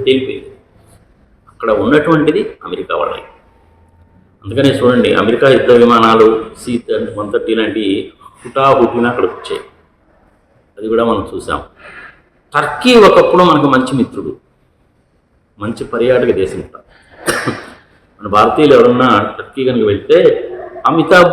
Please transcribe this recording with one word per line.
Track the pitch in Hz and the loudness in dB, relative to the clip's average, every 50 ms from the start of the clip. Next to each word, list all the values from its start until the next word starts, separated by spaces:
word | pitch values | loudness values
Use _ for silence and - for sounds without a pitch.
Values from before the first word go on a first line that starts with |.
| - | 0
తేలిపోయింది. | 131 131 131 - - - - - - - - _ _ _ _ _ _ _ _ _ _ _ _ _ _ _ _ _ _ _ | 0 0 0 -2 -6 -10 -12 -14 -20 -20 -20 _ _ _ _ _ _ _ _ _ _ _ _ _ _ _ _ _ _ _
అక్కడ | - 120 113 107 101 98 | -8 -4 -2 -2 -2 0
ఉన్నటువంటిది | 113 143 151 151 165 165 151 143 151 151 202 - - - - - - | 0 0 0 0 0 0 0 0 0 -2 -2 -4 -6 -10 -16 -16 -12
అమెరికా | - - 92 - 85 - - | -12 -12 -8 -6 -6 -4 -4
వాళ్ళే. | - - - - - - _ _ _ _ _ _ _ _ _ _ _ _ _ _ _ _ _ _ _ _ _ - | -6 -8 -10 -14 -20 -20 _ _ _ _ _ _ _ _ _ _ _ _ _ _ _ _ _ _ _ _ _ -14
అందుకనే | 101 113 135 139 135 - - | -8 -2 0 0 2 2 2
చూడండి, | 123 123 123 120 110 101 - - 98 | 0 2 2 2 2 2 0 0 0
అమెరికా | 107 117 - 139 135 131 113 | 0 0 2 2 2 2 2
యుద్ధ | 104 - 123 120 117 | 4 4 4 4 4
విమానాలు | 117 120 113 113 113 113 113 110 110 110 110 - - - - - | 4 4 4 4 4 4 4 4 4 2 0 -4 -10 -16 -14 -8
సీ | 123 120 117 - - 113 104 110 107 101 104 | -8 -8 -6 -6 -6 -6 -6 -6 -8 -8 -10
వన్ | 107 104 - | -8 -6 -6
థర్టీ | 117 - 113 113 110 | -6 -4 -4 -2 -2
లాంటి | 107 104 - 110 107 98 95 113 - - - _ - - _ _ - | -2 -2 -4 -4 -4 -4 -4 -4 -6 -10 -16 _ -20 -20 _ _ -20
హుటాహుటిన | 123 - 139 135 135 131 127 120 110 113 120 120 120 | -8 -4 0 2 2 2 2 2 0 0 -2 -2 -2
అక్కడికి | 123 127 123 - - | -2 -2 -4 -4 -4
వచ్చాయి, | - - - - - - - _ _ _ _ _ _ _ _ _ _ _ _ _ _ _ _ _ _ _ _ _ | -8 -12 -10 -10 -10 -12 -16 _ _ _ _ _ _ _ _ _ _ _ _ _ _ _ _ _ _ _ _ _
అది | - 107 110 113 | -12 -8 -4 -2
కూడా | 113 117 117 | -2 0 -2
మనం | 110 101 92 - | -2 -4 -6 -8
చూసాం. | - 90 80 - 80 73 - - _ _ - - - - - - - _ _ _ _ _ _ _ - | -10 -12 -8 -8 -8 -8 -8 -12 _ _ -20 -20 -20 -20 -20 -20 -20 _ _ _ _ _ _ _ -6
టర్కీ | 147 - - - - - 254 247 233 202 180 | -4 -4 -4 -6 -2 2 4 6 6 6 6
ఒకప్పుడు | - 175 160 - - 180 180 170 | 6 4 4 4 4 2 4 4
మనకు | 156 147 143 139 135 | 2 2 0 0 0
మంచి | 127 127 127 135 131 | 0 0 -2 -2 -2
మిత్రుడు, | 110 - - 101 87 78 - - _ _ _ _ _ _ _ _ _ _ _ _ _ _ _ _ _ _ _ _ _ _ _ - | -4 -4 -6 -10 -12 -12 -12 -14 _ _ _ _ _ _ _ _ _ _ _ _ _ _ _ _ _ _ _ _ _ _ _ -12
మంచి | 104 110 113 - 131 - | -10 -10 -8 -10 -10 -8
పర్యాటక | 123 113 117 127 127 123 123 120 98 95 | -6 -4 -2 0 0 2 0 0 0 -2
దేశం | 95 95 - 92 78 - | -4 -6 -6 -10 -14 -14
కూడా. | - - - _ _ _ _ _ _ - - - - - - 120 110 - - - - - _ _ _ _ _ _ _ | -18 -20 -20 _ _ _ _ _ _ -12 -8 -8 -8 -6 -6 -8 -10 -10 -12 -20 -20 -20 _ _ _ _ _ _ _
మన | _ 101 104 101 | _ -8 -2 2
భారతీయులు | 107 110 117 - 170 156 143 135 | 2 2 2 2 2 4 6 6
ఎవరన్నా | 120 117 120 123 123 131 127 113 101 101 - - | 6 6 4 4 2 2 2 2 2 0 -4 -8
టర్కీ | - - - - 135 131 127 | -12 -16 -12 -8 -4 -4 -2
కనుక | 123 117 107 104 | -2 0 0 0
వెళ్తే | 98 95 - - 151 175 180 - - - - - - - - - - - - 117 | -2 -2 0 2 4 4 4 4 2 0 -4 -10 -12 -14 -16 -16 -10 -6 -4 -2
అమితాబ్ | 151 165 156 - 190 180 175 175 | -2 -2 0 2 4 4 6 6